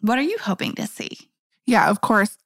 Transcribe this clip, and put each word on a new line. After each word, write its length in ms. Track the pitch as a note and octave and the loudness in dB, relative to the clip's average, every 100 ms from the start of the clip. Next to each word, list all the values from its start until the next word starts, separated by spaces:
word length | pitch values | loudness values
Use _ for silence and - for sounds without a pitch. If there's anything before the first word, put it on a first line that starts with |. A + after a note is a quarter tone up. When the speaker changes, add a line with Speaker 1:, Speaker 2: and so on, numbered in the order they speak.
Speaker 1:
What 160 | G#3 B3+ | -2 0
are 60 | |
you 140 | D4 G#4+ | 0 -4
hoping 320 | G3+ F#3 - - | -4 -4 -6 -6
to 120 | G#3+ | -10
see? 420 | - - - - _ _ _ - | -10 -14 -14 -20 _ _ _ 0
Speaker 2:
Yeah, 200 | A3+ - | 4 4
of 120 | G#3 | 2
course, 360 | - A3 G3+ - | 2 2 2 -2